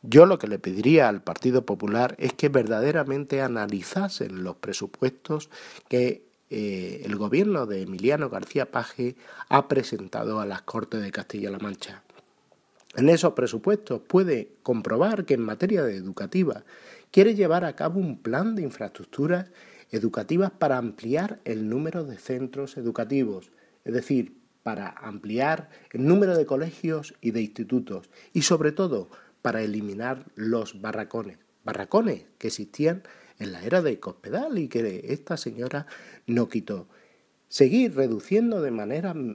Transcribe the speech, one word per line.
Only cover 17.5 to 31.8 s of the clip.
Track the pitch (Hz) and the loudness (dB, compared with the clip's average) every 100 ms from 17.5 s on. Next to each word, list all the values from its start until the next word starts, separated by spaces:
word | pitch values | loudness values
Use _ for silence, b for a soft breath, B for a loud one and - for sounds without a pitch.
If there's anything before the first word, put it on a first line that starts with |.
| 170 | 4
a | 170 - | 2 -2
cabo | 156 180 | -2 0
un | 180 127 | -2 -4
plan | - 127 208 220 | -2 0 0 -2
de | |
infraestructuras | 147 - 104 - - - 147 180 185 B B B B | -4 -6 -10 -10 -14 -2 0 0 -2 B B B B
educativas | 110 107 113 98 165 190 | -2 -2 -2 -2 0 0
para | - 151 127 | 0 0 0
ampliar | 120 101 117 143 202 - | -2 -8 -2 -2 -2 -8
el | - 110 107 | -8 -4 -2
número | 120 160 175 | -2 -4 -6
de | 147 113 | -8 -12
centros | - 127 131 131 139 - | -8 -6 -6 -8 -10 -6
educativos, | 117 113 113 139 120 95 - b b b | -6 -4 -2 0 0 -2 -12 b b b
es | - | -4
decir, | 120 135 135 98 - _ _ | -4 0 0 0 -8 _ _
para | - 104 101 | -10 -8 -10
ampliar | - 110 101 104 113 139 160 151 B B | -12 -14 -12 -6 -2 0 -2 -6 B B
el | 113 135 | -2 4
número | 185 196 170 | 6 6 4
de | |
colegios | 147 135 165 - 165 156 147 - | 2 0 -2 -4 -4 -4 -8 -6
y | 117 | -4
de | 113 | -2
institutos, | 107 - 110 127 120 92 - B B | -4 -6 -2 -2 -2 -10 -12 B B
y | 175 | -2
sobre | 143 170 151 | 2 4 2
todo | 151 190 117 90 B B _ | 0 -2 -2 -6 B B _
para | 120 113 | -4 -2
eliminar | 107 107 104 98 120 127 - - | -2 -4 -6 -6 -6 -6 -10 -8
los | 110 117 107 101 | -2 -2 -4 -8
barracones, | 107 107 104 117 101 90 _ _ | -8 -6 -6 -8 -8 -14 _ _
barracones | - 120 | -10 -8